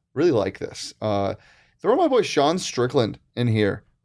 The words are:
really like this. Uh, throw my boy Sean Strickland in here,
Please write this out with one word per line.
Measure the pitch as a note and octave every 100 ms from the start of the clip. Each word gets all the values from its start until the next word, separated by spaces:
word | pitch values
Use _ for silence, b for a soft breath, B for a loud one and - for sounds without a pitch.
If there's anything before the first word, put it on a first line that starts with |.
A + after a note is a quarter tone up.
| _
really | B2+ E3+
like | A#2 G2 -
this. | - - - -
Uh, | G#2+ G2+ G2 G#2 b b b b
throw | F#3
my | D4 E4
boy | B3+
Sean | - D3+ C#3+ F3+
Strickland | - - B2 C#3 A2 - _ -
in | A#2+
here, | A2 G2+ - - _